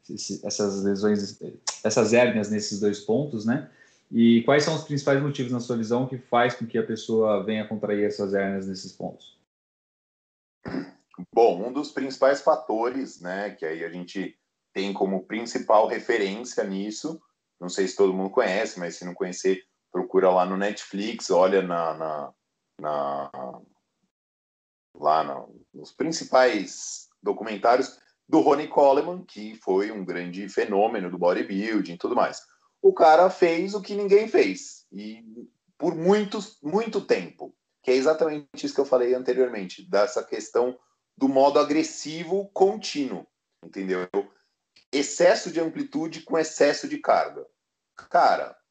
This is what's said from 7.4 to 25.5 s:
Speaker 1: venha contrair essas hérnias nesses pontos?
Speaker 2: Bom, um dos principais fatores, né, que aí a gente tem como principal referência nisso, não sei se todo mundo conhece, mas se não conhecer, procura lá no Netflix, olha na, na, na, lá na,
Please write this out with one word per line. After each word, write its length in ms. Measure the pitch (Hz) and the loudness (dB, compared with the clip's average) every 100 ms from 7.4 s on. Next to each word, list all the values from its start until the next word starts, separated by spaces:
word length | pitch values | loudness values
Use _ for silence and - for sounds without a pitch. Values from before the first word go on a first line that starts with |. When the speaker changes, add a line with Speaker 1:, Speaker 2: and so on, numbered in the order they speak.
Speaker 1:
venha 240 | 98 107 104 | -2 -4 -4
contrair 380 | 107 104 104 104 | -6 -2 0 0
essas 280 | - 101 | -2 -2
hérnias 340 | 98 98 98 95 | 0 -2 -4 -6
nesses 260 | 95 95 | -10 -12
pontos? 440 | - 90 - - _ _ _ _ _ _ _ _ _ _ _ _ _ - 87 - _ _ - 90 | -12 -12 -12 -20 _ _ _ _ _ _ _ _ _ _ _ _ _ -10 -10 -12 _ _ -20 -4
Speaker 2:
Bom, 340 | 113 117 90 117 | 4 4 4 -4
um 60 | |
dos 180 | 131 147 | -6 -8
principais 500 | - 135 - 135 139 | -6 -8 2 2 4
fatores, 800 | - 151 - 113 120 135 127 - | 2 0 -2 -2 -2 -4 -10 -10
né, 320 | 87 95 104 | -8 -6 -8
que 140 | 98 80 | -8 -8
aí 180 | 80 | -6
a 60 | 85 | -8
gente 480 | 87 90 98 90 _ _ _ _ | -10 -10 -8 -8 _ _ _ _
tem 200 | 98 98 | -6 -6
como 320 | 98 98 95 - | -2 -2 -2 -6
principal 640 | 110 117 - - 107 110 | -8 -6 -6 2 4 4
referência 760 | 113 - 117 98 104 123 - | -2 -2 0 0 -4 -8 -6
nisso, 580 | 104 98 104 110 - 160 _ _ _ _ | -4 -4 -6 -8 -10 -10 _ _ _ _
não 100 | 90 | -8
sei 180 | 95 95 | -2 -2
se 80 | - | 4
todo 180 | 98 | 2
mundo 160 | 92 95 | 2 -2
conhece, 500 | 113 107 98 107 92 | 0 0 0 -4 -6
mas 160 | 87 82 | -10 -10
se 100 | 90 | -14
não 80 | |
conhecer, 500 | 85 92 90 95 92 _ _ _ 90 | -8 -8 -2 -2 -2 _ _ _ -8
procura 340 | 92 95 92 | 0 2 4
lá 160 | 90 92 | 4 2
no 120 | 95 | -2
Netflix, 720 | 101 104 - 98 107 113 - | -4 -4 -10 -8 -6 -8 0
olha 320 | 87 95 98 | 4 4 4
na, 320 | 92 85 82 | 2 -2 -4
na, 400 | 78 80 76 71 _ _ _ _ - | -4 -6 -6 -10 _ _ _ _ -10
na, 500 | 76 73 71 71 69 - 64 62 _ _ _ _ _ _ _ _ _ _ _ _ _ | -6 -4 -4 -4 -8 -10 -12 -14 _ _ _ _ _ _ _ _ _ _ _ _ _
lá 300 | - 73 78 | -4 0 2
na, 220 | 76 67 - | 0 -8 -12